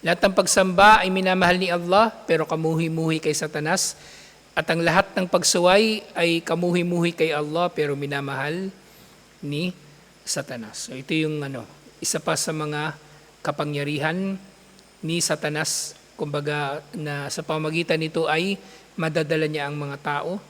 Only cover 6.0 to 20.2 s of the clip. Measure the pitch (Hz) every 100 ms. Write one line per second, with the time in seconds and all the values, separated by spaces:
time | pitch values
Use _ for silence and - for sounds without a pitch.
6 | - - 170 170 - 170 175 175 175 175
7 | 170 170 160 151 151 160 175 170 147 143
8 | 143 143 139 135 143 170 190 - - -
9 | - - - - 143 143 180 180 - -
10 | - - - - 139 123 110 - - 131
11 | 135 160 156 151 139 131 113 - - -
12 | - 165 165 160 - 156 151 147 156 -
13 | - - - - - 147 151 147 143 151
14 | 156 175 196 190 - - - - - -
15 | 156 170 160 151 156 151 156 - - -
16 | - - 151 147 147 147 143 147 - 196
17 | 151 143 139 - 156 156 156 160 170 160
18 | 156 160 160 156 185 190 - - - -
19 | 160 156 151 160 156 151 143 147 143 139
20 | 147 147